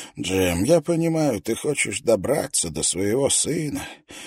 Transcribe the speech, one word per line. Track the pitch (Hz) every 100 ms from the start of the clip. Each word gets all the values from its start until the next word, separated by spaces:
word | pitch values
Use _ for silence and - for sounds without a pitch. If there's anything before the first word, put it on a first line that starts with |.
| - -
«Джим, | 92 95 90 85
я | 110 170
понимаю, | 151 170 165 160 151 107
ты | -
хочешь | 113 - 143 - 101
добраться | - 110 92 147 - - 87
до | 76
своего | 78 82 101 120 135
сына. | - 98 160 151 - - - _ -